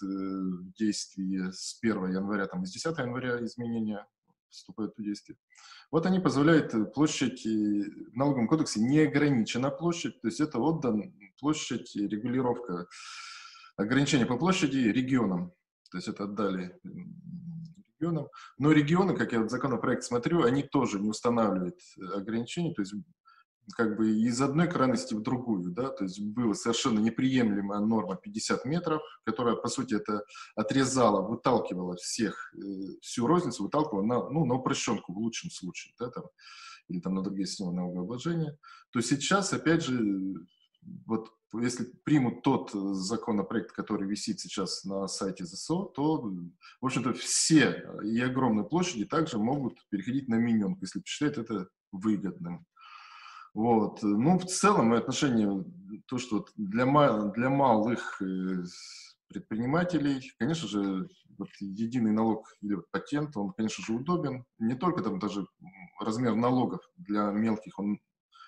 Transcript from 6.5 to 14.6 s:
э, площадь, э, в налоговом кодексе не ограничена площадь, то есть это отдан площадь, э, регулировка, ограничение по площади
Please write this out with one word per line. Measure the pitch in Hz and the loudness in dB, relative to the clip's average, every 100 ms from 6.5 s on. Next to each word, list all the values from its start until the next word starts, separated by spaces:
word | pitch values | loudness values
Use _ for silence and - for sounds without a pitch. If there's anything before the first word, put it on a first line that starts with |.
| 160 160 113 | 6 6 0
э, | 104 | 0
площадь, | - 151 - 127 - | 2 2 2 -2 -2
э, | 110 | -2
в | 107 104 104 101 - - 117 | 0 2 0 -2 -8 -10 0
налоговом | 143 131 113 | 2 2 2
кодексе | 160 156 107 | 2 2 0
не | 117 147 | 4 6
ограничена | 151 139 147 131 104 120 139 | 6 4 4 4 2 0 -2
площадь, | 139 170 170 170 - | 0 -2 0 -4 -4
то | 113 | -4
есть | 113 | 0
это | 151 127 | 0 2
отдан | 135 160 131 107 98 - - - | 2 2 2 0 -2 -12 -20 -4
площадь, | 139 156 - 117 - 107 | 0 0 -2 -6 -6 -4
э, | 101 | -2
регулировка, | 104 120 127 123 120 - 87 - - - - - - - - - - | -2 -2 0 0 0 -4 -8 -8 -14 -16 -14 -14 -16 -18 -20 -16 -4
ограничение | 104 131 143 143 110 | 0 2 4 4 4
по | 123 | 2
площади | 170 185 | 2 4